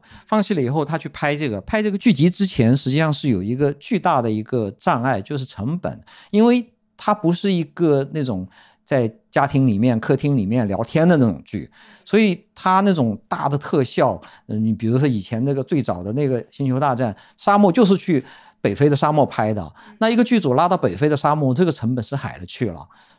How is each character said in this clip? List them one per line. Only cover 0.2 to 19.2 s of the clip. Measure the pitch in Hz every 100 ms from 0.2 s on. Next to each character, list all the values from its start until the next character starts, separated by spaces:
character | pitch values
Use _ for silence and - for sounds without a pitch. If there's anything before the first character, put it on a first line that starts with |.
| -
放 | 214
弃 | 202
了 | 180
以 | 120
后， | 151
他 | 143 160
去 | 147
拍 | - 147
这 | 147 147
个， | 101
拍 | - 220
这 | 214
个 | 196
剧 | -
集 | 135 170
之 | - 196
前， | - 113 135
实 | 131
际 | 139
上 | 160
是 | 143 147
有 | 98
一 | 98 127
个 | 143
巨 | 143 - 202
大 | 185 147
的 | 117
一 | 107
个 | 107 123 104
障 | - - 139
碍， | 127 107
就 | 98 147
是 | 131
成 | - 110 175
本。 | 78 60 - - -
因 | 208
为 | 226 247 233 _ _
它 | _ -
不 | 208 165
是 | 175 202
一 | 180
个 | 151 - 170 139 135
那 | 151
种 | 131 95 92 - _ _
在 | - 139 113 - _
家 | 156 139
庭 | 139 135
里 | 98
面、 | 127 113
客 | -
厅 | 139 147 135
里 |
面 | 98 123 104
聊 | 98
天 | 117 160 170
的 | 160
那 |
种 | 117 67
剧， | - 98 65 _ - -
所 | - 208
以 | 214 170 _
它 | - 190 185
那 | 202
种 | 170 117 101 _
大 | - 143
的 | 143
特 | - 160
效， | 127 - 135 90 - - -
呃， | 107
你 | 110
比 | 110 113
如 | 127
说 | 143
以 | 110
前 | 92 113 135
那 |
个 | 135
最 | 131 156
早 | 117 87
的 | 92
那 | 123 143
个 | 123 -
《星 | - 139
球 | 127
大 | 147
战》 | 120 120 101 - _
沙 | - 202
漠 | 202
就 | 208 196
是 | 190
去 | - 147 - - - _
北 | -
非 | 101 143
的 | 139
沙 | 151
漠 | 151